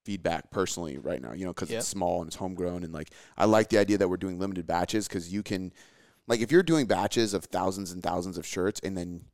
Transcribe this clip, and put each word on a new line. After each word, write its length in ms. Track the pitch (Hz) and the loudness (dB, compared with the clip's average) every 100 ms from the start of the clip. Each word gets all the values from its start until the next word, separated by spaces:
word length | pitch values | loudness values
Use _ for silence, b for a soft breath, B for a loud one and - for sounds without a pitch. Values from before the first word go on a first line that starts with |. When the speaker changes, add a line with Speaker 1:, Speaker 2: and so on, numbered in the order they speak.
Speaker 1:
feedback 460 | - 98 85 82 - | -10 -4 -2 -2 -4
personally 480 | 104 92 - 82 67 | -2 -2 -4 -8 -6
right 240 | - 65 | -6 -6
now, 120 | 60 | -6
you 120 | 67 92 | -8 -8
know, 80 | |
'cause 160 | 85 92 | -6 -6
Speaker 2:
Yep. 100 | 113 | -4
Speaker 1:
it's 80 | 117 | -6
small 340 | 98 87 87 | -2 -2 -2
and 60 | 80 | -4
it's 100 | - | -8
homegrown. 460 | 92 92 90 87 | -8 -4 -4 -4
And, 80 | 85 | -8
like, 200 | 80 78 B B - | -10 -12 B B 2
I 80 | 104 | 6
like 240 | 110 107 | 6 6
the 80 | 107 | 4
idea 200 | 101 104 | 6 4
that 100 | 92 | 4
we're 80 | 90 | 2
doing 220 | 95 90 | -2 -4
limited 260 | 98 90 82 | -4 -4 -2
batches 420 | 85 87 110 98 | 0 2 0 -2
'cause 220 | 95 82 | -6 -6
you 140 | 101 | -6
can, 280 | - 98 92 b b b b b - | -4 -4 -6 b b b b b -2
like, 140 | 120 | 0
if 120 | 117 | 6
you're 120 | 165 | 6
doing 240 | 170 160 113 | 6 4 4
batches 460 | 95 101 120 110 | 2 2 2 2
of 120 | 95 - | 0 -2
thousands 460 | 90 95 95 92 | 0 0 0 -6
and 100 | 90 | -6
thousands 360 | 85 90 90 85 | -4 -2 -4 -6
of 80 | - | -6
shirts 340 | 92 92 - | -2 -2 -2
and 140 | 92 95 | -6 -6
then 280 | 87 87 - | -6 -10 -16